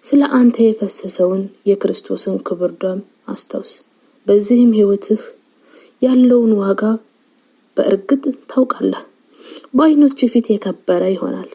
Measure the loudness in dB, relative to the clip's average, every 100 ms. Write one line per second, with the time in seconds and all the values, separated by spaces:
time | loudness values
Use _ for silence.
0 | 0 0 2 4 2 4 0 2 -6 -8
1 | -8 -2 0 -2 -6 _ -2 0 -2 -4
2 | -8 -8 -6 -6 -6 -4 -4 -4 -6 -8
3 | -12 _ -14 -14 -10 -10 -10 -12 _ _
4 | _ _ 0 0 2 4 4 4 2 0
5 | -2 -4 -4 -20 _ _ _ _ _ _
6 | 0 4 4 4 2 0 0 0 -2 -2
7 | _ _ _ _ _ _ _ -2 0 -2
8 | 0 -2 -2 -8 -4 -2 -2 -2 -4 -4
9 | -14 _ _ _ -20 -20 -4 2 4 4
10 | 2 2 0 0 0 -4 -4 -8 -2 0
11 | 0 -2 -4 -8 -12